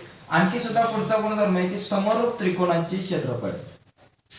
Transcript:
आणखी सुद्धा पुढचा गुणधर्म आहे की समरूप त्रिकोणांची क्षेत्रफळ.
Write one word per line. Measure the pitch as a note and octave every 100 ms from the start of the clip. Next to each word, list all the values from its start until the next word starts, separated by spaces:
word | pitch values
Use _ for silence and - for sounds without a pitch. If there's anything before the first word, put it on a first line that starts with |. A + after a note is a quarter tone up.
| - - -
आणखी | E3 F#3+ A#3+
सुद्धा | A#3 A3+
पुढचा | A3+ A3 - A3
गुणधर्म | G#3+ G#3+ G3 F3+
आहे | F3+
की | F#3+
समरूप | - G3 G3+ A#3 A#3+ -
त्रिकोणांची | F#3 F3+ F3 E3 E3 F#3
क्षेत्रफळ. | - E3 B2 A#2 G2 E2 - - _ _ _ _ _